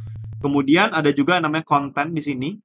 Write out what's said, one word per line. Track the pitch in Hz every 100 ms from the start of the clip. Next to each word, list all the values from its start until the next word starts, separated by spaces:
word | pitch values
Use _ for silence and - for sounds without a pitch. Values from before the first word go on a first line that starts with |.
| - - - -
Kemudian | 143 143 135 170 220
ada | 160 147
juga | 143 143 180
namanya | 160 156 160
konten | 143 139 143 151
di | 165
sini, | 143 127 139 208